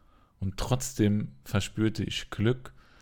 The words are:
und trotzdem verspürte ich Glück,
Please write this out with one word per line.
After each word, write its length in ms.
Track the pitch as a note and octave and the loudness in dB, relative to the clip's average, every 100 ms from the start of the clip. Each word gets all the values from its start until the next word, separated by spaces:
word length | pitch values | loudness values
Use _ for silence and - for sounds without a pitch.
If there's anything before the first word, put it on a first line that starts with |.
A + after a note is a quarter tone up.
| _ _ _ _ | _ _ _ _
und 180 | G2 - | -6 -4
trotzdem 760 | - - - - G#2+ G#2 - - | 0 0 0 2 4 4 -2 -10
verspürte 600 | - G#2 - - A2 G#2 | -4 -2 -2 0 0 0
ich 260 | G2 - - | -4 -6 -8
Glück, 440 | - G#2 C3 - - - - | 0 0 0 -4 -20 -20 -20